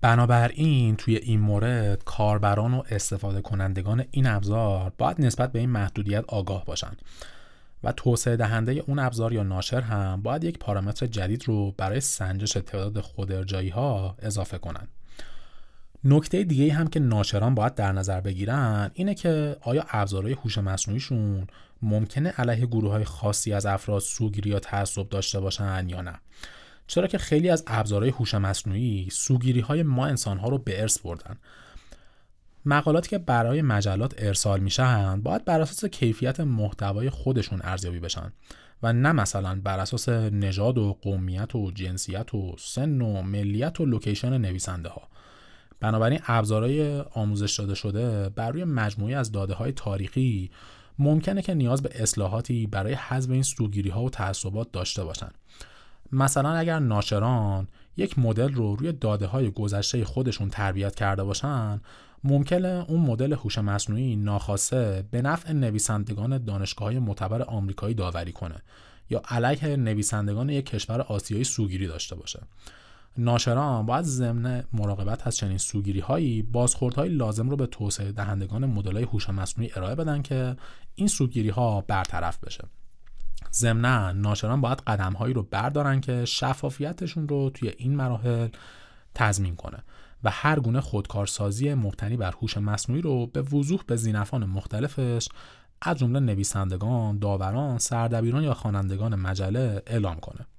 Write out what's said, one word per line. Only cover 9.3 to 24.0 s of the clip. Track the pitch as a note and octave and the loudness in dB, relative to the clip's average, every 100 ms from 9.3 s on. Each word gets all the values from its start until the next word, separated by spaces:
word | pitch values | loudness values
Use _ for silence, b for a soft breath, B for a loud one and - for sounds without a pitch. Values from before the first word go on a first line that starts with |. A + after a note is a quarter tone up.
یا | A#2 | 0
ناشر | G2+ F#2 F#2 B2 | 0 0 0 -2
هم | A#2 G#2+ G2 F#2 | 0 0 0 -2
باید | A2 C#3+ | -2 -2
یک | E3+ E3+ | -2 -4
پارامتر | - G2+ G2 G#2 B2 | -2 -2 0 -2 -2
جدید | A2 F#2 A2+ - | -2 -2 -2 0
رو | G#2+ G2+ | 0 0
برای | G2 F#2+ A2+ | 0 -2 0
سنجش | C3+ - F#2+ F#2+ G#2 | 0 -2 -2 -2 0
تعداد | - F2+ G2+ G2+ G2+ | 0 -2 -4 -2 -4
خودارجایی‌ها | - - G2 F#2+ F#2 G2 F#2+ F#2 C#3 G#2+ F#2+ F#2 | -6 -6 -4 -2 -2 -2 -2 0 0 0 -2 -4
اضافه | A2 G2+ F2+ F2+ | -4 -4 -4 -6
کنن. | F2 D#2 B1 - B B B B B B B B B B | -6 -8 -8 -12 B B B B B B B B B B
نکته | C3+ C#3+ D3+ F3+ | 6 6 6 0
دیگه‌ای | F#3+ C#3 C#3+ | 2 4 4
هم | D3+ D#3+ | 4 2
که | E3 | 2
ناشران | C3+ G#2+ G2+ G2+ A2 B2+ | 4 4 2 2 2 4
باید | B2 - | 2 2
در | G2+ | 0
نظر | G2 F#2+ F#2 | 2 0 0
بگیرن | F#2+ F#2 G2 C3 B2+ G#2+ G2+ | -2 -2 0 2 2 2 0
اینه | - F#3+ G3+ | 0 -2 0
که | F3+ D#3 D3 C#3+ | 2 2 0 -2
آیا | - C3 - | 0 0 0
ابزارهای | A2 G2+ G2 G2+ | 0 0 0 0
هوش | C3 A#2 G2+ | -2 -2 0
مصنوعیشون | G2 F#2+ - G#2+ - A#2+ G#2+ G2 F#2+ B B B | 0 0 0 -2 0 0 2 0 -4 B B B
ممکنه | A2 G#2+ G#2+ - D#3+ | 0 2 2 0 0
علیه | - B2 A#2 A#2+ | 2 0 2 2
گروه‌های | A2+ G#2 G#2+ | 2 2 2
خاصی | G#2+ - G#2 G#2 - | 0 -2 -2 0 0
از | G2+ G2+ | 0 2
افراد | G2 - G2+ | 0 2 0